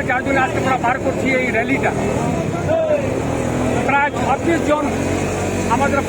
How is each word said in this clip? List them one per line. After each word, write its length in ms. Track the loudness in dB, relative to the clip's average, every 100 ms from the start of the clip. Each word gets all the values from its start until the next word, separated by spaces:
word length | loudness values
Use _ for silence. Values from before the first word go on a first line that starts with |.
| 2
যার 160 | 0 0
জন্য 140 | 2
আজকে 180 | 2 0
আমরা 180 | 0 2
বার 200 | 2 0
করছি 280 | 0 0 0
এই 140 | 0 0
র্যালিটা, 400 | 0 0 0 0 0 -2 0 0 0 -2 -2 0 0 2 0 0 -2 -2 -2 -2 0 0 0 2
প্রায় 260 | 2 0
ছাব্বিশ 480 | 0 0 0 2 0 2
জন 180 | 2 0 -2 -2 0 -2 -2 -2 -2 0
আমাদের 300 | 0 2 0